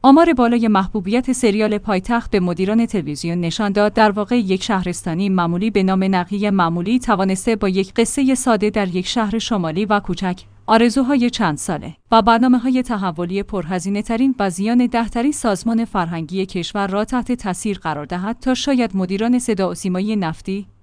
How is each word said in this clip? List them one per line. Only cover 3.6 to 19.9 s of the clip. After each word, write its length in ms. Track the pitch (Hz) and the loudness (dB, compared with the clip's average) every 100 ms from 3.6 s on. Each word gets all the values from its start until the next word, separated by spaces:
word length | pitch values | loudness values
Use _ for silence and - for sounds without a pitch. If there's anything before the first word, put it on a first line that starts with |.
| 208 | 0
داد 220 | 202 208 | 2 2
در 180 | 208 214 | 4 2
واقع 280 | 202 202 247 | 2 0 0
یک 240 | 190 185 | 2 -2
شهرستانی 680 | - 196 180 175 180 165 202 | 0 -2 -2 -4 -4 -2 0
معمولی 420 | 185 170 175 220 | 0 0 0 0
به 120 | 196 | 2
نام 320 | 190 190 190 185 | 2 2 2 0
نقی 340 | 175 202 208 | 0 -2 0
معمولی 500 | 196 170 170 175 247 | 2 0 0 0 0
توانسته 560 | 247 196 190 185 - 220 | 2 0 2 0 -2 0
با 140 | 202 | 0
یک 240 | 190 190 | 0 -2
قصه 420 | - 226 - 262 262 | 0 0 2 2 2
ساده 340 | 254 214 214 | 2 2 2
در 260 | 208 190 180 | 0 -2 -2
یک 120 | 180 | -2
شهر 320 | 247 214 226 | -2 0 -2
شمالی 460 | - 214 165 160 208 | -2 -2 -2 -2 0
و 140 | 208 | 0
کوچک 420 | 202 180 190 180 - - - | 0 -4 -4 -4 -10 -14 2
آرزوهای 640 | 226 240 233 254 277 240 | 4 4 2 2 2 0
چند 280 | - 190 147 | 0 -2 -2
ساله 380 | - 151 123 - _ | -6 -6 -8 -18 _
و 100 | 226 | 4
برنامه‌های 640 | 214 226 254 247 254 254 | 6 4 4 4 2 0
تحولی 600 | 247 214 190 160 175 196 | 0 -4 -4 -4 -4 -4
پرهزینه 580 | 202 202 156 180 185 202 | -4 -6 -4 -4 -2 -4
ترین 340 | 208 226 269 254 | -2 0 0 2
و 100 | 196 | -2
زیان 360 | 175 208 240 247 | -2 0 2 2
ده 240 | 240 226 | 0 -2
ترین 220 | 240 254 | -2 -2
سازمان 540 | 294 240 190 226 226 233 | 0 -2 0 -2 -2 -2
فرهنگی 600 | 202 170 170 156 190 185 | -2 -2 -4 -6 -4 -4
کشور 420 | 185 170 208 196 | -4 -4 -4 -2
را 180 | 196 214 | -2 -2
تحت 260 | 254 233 | -4 -2
تاثیر 460 | 240 208 175 214 190 | -4 -4 -4 -4 -4
قرار 280 | 165 151 147 | -6 -6 -6
دهد 340 | 180 196 233 | -6 -6 -4
تا 140 | 254 | -2
شاید 440 | 254 - 262 226 190 | -2 0 0 0 -2
مدیران 420 | 180 196 226 247 | -2 -2 2 0
صدا 300 | 240 208 185 | 0 0 0
و 40 | |
سیمایی 420 | 175 190 | -2 -4